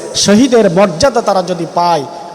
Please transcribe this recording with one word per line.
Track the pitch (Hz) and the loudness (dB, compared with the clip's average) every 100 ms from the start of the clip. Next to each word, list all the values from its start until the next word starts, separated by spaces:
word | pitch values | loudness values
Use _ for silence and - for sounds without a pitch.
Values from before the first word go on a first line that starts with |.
| - | -6
শহীদের | - - 208 262 233 208 | -2 2 4 4 4 2
মর্যাদা | 170 202 160 277 233 | 2 0 2 0 0
তারা | 220 190 | 0 -2
যদি | 175 175 160 | -2 -6 -4
পায়, | 175 175 160 123 - - | -2 0 0 -4 -12 -12